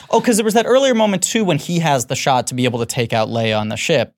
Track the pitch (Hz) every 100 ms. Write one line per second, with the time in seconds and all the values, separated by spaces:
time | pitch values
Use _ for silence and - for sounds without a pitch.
0 | - 226 226 214 220 214 226 254 269 226
1 | 214 190 - 226 196 147 - 170 160 139
2 | - - - 127 120 127 123 120 117 -
3 | 113 113 110 113 113 107 107 - - 151
4 | 107